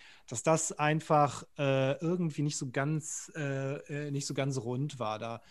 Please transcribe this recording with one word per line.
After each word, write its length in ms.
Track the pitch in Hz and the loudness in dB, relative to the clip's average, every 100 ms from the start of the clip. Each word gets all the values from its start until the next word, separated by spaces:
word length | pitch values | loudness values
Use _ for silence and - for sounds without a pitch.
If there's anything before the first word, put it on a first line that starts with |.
| - - - | -20 -20 -10
dass 160 | 120 | -2
das 260 | - 160 - | 4 4 2
einfach, 720 | - 151 156 - 151 147 - - - | 0 2 2 4 6 6 2 -10 -2
äh, 400 | 139 135 131 143 | 2 4 2 0
irgendwie 440 | 165 180 170 143 | 0 0 0 0
nicht 140 | 147 - | -2 -2
so 140 | 139 | -4
ganz, 600 | 127 139 156 - - - | -2 0 0 -4 -10 -10
äh, 440 | 160 143 135 135 147 - 147 147 | -6 -2 -2 -4 -6 -6 -6 -4
äh, 40 | |
nicht 140 | 139 139 | -4 -4
so 80 | |
ganz 240 | 135 139 131 | -2 0 0
rund 420 | 120 123 147 131 | -2 -2 -2 -2
war. 180 | 110 107 | -4 -2
Da, 240 | 113 117 - | -6 -8 -12